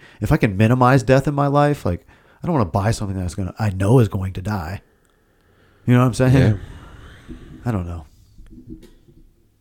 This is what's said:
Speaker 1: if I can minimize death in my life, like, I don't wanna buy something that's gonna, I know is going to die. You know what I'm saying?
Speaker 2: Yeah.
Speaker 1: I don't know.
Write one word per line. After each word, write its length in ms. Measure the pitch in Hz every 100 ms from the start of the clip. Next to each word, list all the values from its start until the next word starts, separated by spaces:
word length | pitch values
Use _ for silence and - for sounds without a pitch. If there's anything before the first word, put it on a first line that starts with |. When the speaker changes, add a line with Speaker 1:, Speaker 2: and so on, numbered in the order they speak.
| - -
Speaker 1:
if 120 | 104
I 40 | -
can 200 | 117 95
minimize 460 | 110 127 123 135
death 240 | 117 131 151
in 60 |
my 120 | 143 143
life, 400 | 143 147 143 95
like, 180 | 85 _ _ _ _
I 40 | 135
don't 80 |
wanna 160 | 151 90
buy 200 | 101 104
something 260 | 113 101 95
that's 200 | 90 101
gonna, 180 | 92 -
I 120 | 110
know 300 | 95 98 131
is 80 | 107
going 240 | 101 95
to 80 | 95
die. 400 | 98 104 80 98 - _ _ _ _ _ _ _ _ _ -
You 80 |
know 60 | 123
what 60 | 127
I'm 80 |
saying? 420 | 107 131 131 120 104
Speaker 2:
Yeah. 760 | - - - - - - - - - -
Speaker 1:
I 60 | 120
don't 160 | 104 87
know. 180 | 85 76 _ _ - - - - - - 440 _ _ _ _ _ _